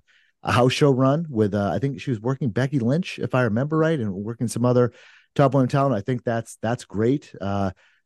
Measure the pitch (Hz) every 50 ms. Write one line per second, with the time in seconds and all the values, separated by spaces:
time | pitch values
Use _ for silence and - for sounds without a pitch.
0 | - _ _ _ _ _ _ _ - - 95 120 123 131 - - 151 143 135 123
1 | 135 135 143 160 175 156 135 107 107 101 98 104 101 95 73 98 117 139 135 -
2 | - 147 127 104 107 127 135 - 151 123 95 117 131 139 - 139 110 117 135 170
3 | 185 - - - - 98 - 127 127 113 101 117 139 151 160 156 160 160 165 143
4 | 110 104 90 95 104 110 117 - 120 107 - - 117 123 123 123 123 113 - -
5 | - - - - _ _ - - 143 135 117 139 127 120 - 139 139 139 123 101
6 | - - 131 123 - 123 113 113 113 - - - - 110 120 - - - - 98
7 | 110 120 139 151 - - - - - 98 98 101 98 95 - _ _ _ _ _
8 | _